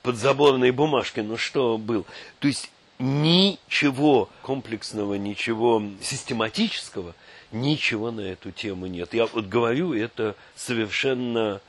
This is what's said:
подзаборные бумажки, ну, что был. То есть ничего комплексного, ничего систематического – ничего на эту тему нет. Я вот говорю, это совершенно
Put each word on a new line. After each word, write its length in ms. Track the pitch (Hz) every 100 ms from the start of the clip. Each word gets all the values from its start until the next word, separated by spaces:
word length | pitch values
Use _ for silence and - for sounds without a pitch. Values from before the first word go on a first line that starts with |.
подзаборные 680 | 123 117 131 135 143 131 127
бумажки, 480 | 123 156 135 104 -
ну, 160 | 107 113
что 420 | - 143 120 113
был. 280 | 107 110 - - - -
То 80 | 143
есть 240 | 127 - _ _ -
ничего 1300 | 127 139 156 175 196 - - - 147 131 151 127 95 -
комплексного, 760 | - 135 113 110 - 107 101 101
ничего 680 | 101 101 - 110 120 113 104 98
систематического – 1120 | - 131 - 120 110 196 220 - - 104 85 - - - -
ничего 580 | 110 135 151 - 110 117
на 120 | 110
эту 300 | 95 92 98
тему 360 | - 104 92 92
нет. 260 | 87 87
Я 140 | 117 113
вот 180 | 117 98
говорю, 480 | 117 117 127 180
это 420 | 117 113 - 110 98 - -
совершенно 1080 | - 117 107 - 139 127 123 117 110 98